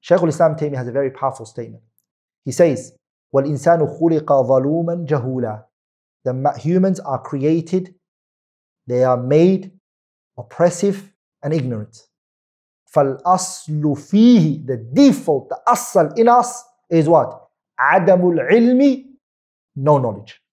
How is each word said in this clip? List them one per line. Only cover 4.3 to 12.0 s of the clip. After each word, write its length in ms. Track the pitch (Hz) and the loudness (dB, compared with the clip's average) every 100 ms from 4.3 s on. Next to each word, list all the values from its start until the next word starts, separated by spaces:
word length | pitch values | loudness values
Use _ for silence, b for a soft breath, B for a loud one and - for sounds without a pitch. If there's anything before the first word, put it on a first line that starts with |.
| 139 120 131 135 160 170 170 160 | 0 2 0 0 -4 -4 -6 -4
جَهُولًا." 580 | 147 123 127 117 107 _ _ _ _ _ _ | -4 -4 -6 -8 -10 _ _ _ _ _ _
The 100 | - | -8
ma-, 200 | 127 139 | -4 -4
humans 440 | 127 151 180 190 180 | -4 -2 0 0 -2
are 240 | - 131 | -6 -10
created, 720 | - 143 143 160 160 185 185 _ _ _ _ _ _ _ _ _ - | -8 -4 -2 -2 -2 -6 -6 _ _ _ _ _ _ _ _ _ -6
they 160 | 123 | 0
are 120 | 127 123 | 0 0
made 540 | 123 147 175 190 - _ _ _ _ _ _ - | 0 2 4 2 -4 _ _ _ _ _ _ -20
oppressive 760 | - - 175 175 202 196 - _ _ _ | -20 -2 -2 0 -4 -4 -12 _ _ _
and 100 | 139 | -6
ignorant. 540 | 160 127 113 104 - | -6 -4 -8 -12 -20